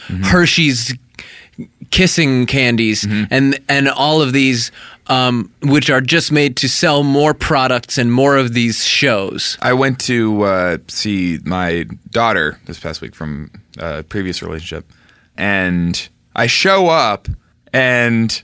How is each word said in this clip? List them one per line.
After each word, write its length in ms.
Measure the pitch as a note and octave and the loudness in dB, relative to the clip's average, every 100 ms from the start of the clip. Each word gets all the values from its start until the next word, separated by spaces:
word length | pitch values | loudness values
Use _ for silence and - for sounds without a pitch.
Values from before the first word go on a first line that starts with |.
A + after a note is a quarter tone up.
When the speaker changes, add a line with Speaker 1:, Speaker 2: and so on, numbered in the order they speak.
| - | -10
Speaker 1:
Mm-hmm. 140 | F#2 F#2+ | -4 2
Speaker 2:
Hershey's 680 | F3+ E3 - D3+ B2 A#2 A#2+ - - - - - - - _ - | 4 4 2 2 0 -4 -8 -14 -20 -20 -20 -20 -18 -18 _ -2
kissing 560 | - F#3 - D3 B2+ B2 | 2 2 2 2 2 0
candies," 580 | C3+ B2 A#2 A2 G#2+ | 0 2 2 2 0
Speaker 1:
Mm-hmm. 200 | G2+ G#2+ G#2 | -2 -2 0
Speaker 2:
and, 280 | C3 C#3 C#3 - | 2 2 0 0
and 200 | C#3 C#3 | 0 0
all 320 | B2+ D3 D#3 | 0 2 2
of 120 | C#3 | 2
these, 380 | C3+ C3+ A#2+ A2+ - - - - | 2 2 0 -4 -10 -20 -16 -2
um, 440 | C3 B2+ A#2+ G2+ _ | 0 2 0 -4 _
which 260 | C#3+ C#3+ D3 | 2 2 2
are 120 | C3 | 0
just 300 | B2+ E3 - | 2 0 2
made 240 | D3 C#3+ C3 | 2 2 0
to 120 | C3 | -4
sell 340 | - E3+ C#3+ | 0 2 2
more 300 | C#3+ C#3 D3+ | 2 4 2
products 640 | D3 - D3 B2+ B2 - - | 0 0 0 2 -2 -2 -2
and 140 | A#2+ | 2
more 260 | B2 C#3 C#3 | 4 4 4
of 160 | B2+ | 2
these 320 | A#2+ A#2 A2 - | 0 0 0 -2
shows. 720 | - C#3 G#2 G2 - - - | 0 0 0 -2 -6 -8 -4
Speaker 1:
I 120 | B2 | 0
went 260 | B2+ C3+ B2+ | 2 0 -2
to, 420 | - A#2+ A2 G#2 | -2 0 0 2
uh, 340 | G2+ F#2+ F2+ E2+ - | 2 0 0 -4 -8
see 520 | - G#2+ G2 F2 D#2+ | -8 -4 -2 -2 -4
my 420 | - F#2 F2 E2+ E2 E2+ - | -4 -4 -2 -4 -6 -12 -6
daughter 500 | A#2 A#2 G2 D#2 - - | -2 0 0 -2 -6 -14
this 140 | E2+ | -12
past 220 | E2 D#2+ | -12 -12
week 140 | B1+ - | -14 -12
from 360 | D#2 D2 D2+ - _ - | -10 -10 -12 -18 _ -12
a 260 | E2 D2+ | -10 -10
previous 380 | D#2 G#2 F#2 E2+ | -8 -6 -6 -8
relationship, 480 | E2+ D#2+ E2 D#2 - _ _ _ _ - | -10 -10 -10 -14 -14 _ _ _ _ -6
and 680 | G2+ G2 F#2 F2 E2+ E2+ - _ _ - | -2 0 0 0 -2 -4 -10 _ _ -2
I 120 | A#2+ | -2
show 400 | - F#3+ F#3+ F3 | 0 2 4 4
up 400 | D#3+ A#2 G2+ - - _ _ _ | 2 2 -2 -6 -12 _ _ _
and 680 | C3+ B2+ B2 A#2+ A2+ A2+ - | 0 2 2 2 2 0 -4